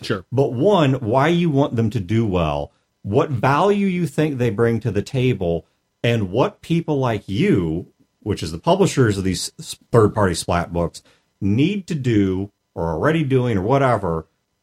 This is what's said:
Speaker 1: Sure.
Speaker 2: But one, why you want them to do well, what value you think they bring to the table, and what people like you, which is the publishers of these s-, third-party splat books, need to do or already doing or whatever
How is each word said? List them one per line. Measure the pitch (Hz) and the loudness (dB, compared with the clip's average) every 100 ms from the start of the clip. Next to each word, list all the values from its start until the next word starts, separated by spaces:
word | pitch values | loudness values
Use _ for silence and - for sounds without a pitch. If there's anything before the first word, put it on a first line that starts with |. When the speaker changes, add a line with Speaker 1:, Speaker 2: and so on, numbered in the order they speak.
Speaker 1:
Sure. | - 104 - | -6 -6 -4
Speaker 2:
But | 117 135 | -2 -2
one, | 123 185 196 139 131 | 0 2 4 2 0
why | 110 131 147 | 0 2 2
you | 175 175 | 2 2
want | 135 143 120 | 2 0 0
them | 113 | -2
to | 107 | -2
do | 87 110 113 | -2 0 0
well, | 90 78 73 71 _ _ _ | 0 0 -2 -6 _ _ _
what | 95 117 156 | -2 0 0
value | 120 127 143 202 202 196 | 0 0 2 2 2 0
you | 180 165 | -2 -2
think | - 156 131 | -2 -2 0
they | 120 | -2
bring | 104 117 113 | 0 0 0
to | 117 | -2
the | 101 | -4
table, | 101 127 127 104 87 82 - _ _ _ | -2 0 0 0 -2 -2 -6 _ _ _
and | 120 117 98 | -2 0 0
what | 107 196 - | 0 0 -4
people | - 165 160 143 | -4 -2 -2 -2
like | 127 107 - | -2 -4 -4
you, | 98 202 123 82 82 - _ _ _ | -2 2 2 0 -4 -8 _ _ _
which | 107 90 | -6 -6
is | 87 | -6
the | 82 | -4
publishers | - 185 185 - 117 101 | 0 2 2 2 2 2
of | 92 | -2
these | 87 - - | -4 -6 -12
s-, | - - _ | -16 -18 _
third-party | 120 104 110 98 85 | 4 4 4 0 0
splat | - 87 85 | -2 -2 -2
books, | 85 85 - - _ _ _ | -4 -4 -6 -20 _ _ _
need | 98 110 160 208 - | -2 2 0 -2 -6
to | 160 | -4
do | 127 107 98 92 101 _ _ | 0 2 2 0 -6 _ _
or | - 82 | -6 -4
already | 80 131 160 | 0 0 0
doing | 139 131 123 101 | 2 0 2 0
or | |
whatever | 95 139 131 113 95 80 - _ _ _ | 2 2 2 0 0 -4 -6 _ _ _